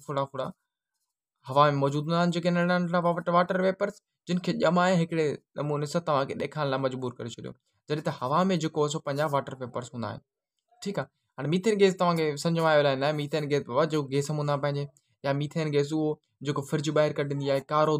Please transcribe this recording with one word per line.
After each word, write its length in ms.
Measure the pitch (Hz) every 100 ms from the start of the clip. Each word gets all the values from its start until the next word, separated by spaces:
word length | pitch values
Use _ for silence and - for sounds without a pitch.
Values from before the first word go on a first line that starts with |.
| -
ڦرا 180 | 139 135
ڦرا 160 | 131 147 - _ _ _ _ _ _ _ _ -
هوا ۾ 180 | 135 147 143
موجود 240 | 139 147 151
هوندا 120 | 170
آهن، 140 | 175 170
جيڪي 160 | 175 175
ننڍا 200 | 175 180
ننڍا 220 | 175 175 170
واٽ-، 260 | 170 175 170
واٽر 220 | 180 185 190
ويپرز، 320 | 190 202 - _ _ -
جن 100 | 180 180
کي 80 | 160
ڄمائي 340 | 160 175 180 180
هڪڙي 260 | 165 165 151 - _ -
نموني 280 | 147 147 147
سان 120 | 170 170
توهان 180 | 143 139
کي 60 | -
ڏيکارڻ 280 | 143 156 143
لاءِ 100 | 135 135
مجبور 320 | 127 123 -
ڪري 160 | 120
ڇڏيو، 200 | 113 - 120 _ _ -
جڏهن 160 | 151 170
ته 60 | 143
هوا ۾ 200 | 127 156 185 180 156
جيڪو 200 | 156 147
آهي 80 |
سو 100 | 151 147
پنهنجا 200 | 139 156
واٽر 240 | 143 120 131
ويپرز 300 | 123 123 120 123
هوندا 160 | 107
آهن. 100 | 110 _ _ _ _ _ -
ٺيڪ 180 | 202 196
آهي، 80 | 131 _ _ -
هاڻي 140 | 143
ميٿين 260 | 180 220 208
گيس 160 | 196 185
توهان 220 | 180 170
کي 80 | 156 147
سمجهه ۾ 240 | 170 165 160
آيو 140 | 151 143
آهي 160 | 131
نه، 100 | 143 151
ميٿين 300 | 147 156 147
گيس 140 | 143 135
بابا 180 | 123 160
جو 80 | 156 131
گيس 180 | 139 139
هوندا 240 | 151 147 143
پنهنجي، 220 | 143 143 143 _ _ _
يا 100 | 143 139
ميٿين 320 | 147 170 156 143
گيس 180 | 143
اهو 220 | 156 151 151 _ - 139
جيڪو 180 | 143 139
فرج 200 | 156 151 151
ٻاهر 200 | 151 143
ڪڍندي 320 | 143 143 139 139
آهي، 80 | -
ڪارو 240 | 151 156 151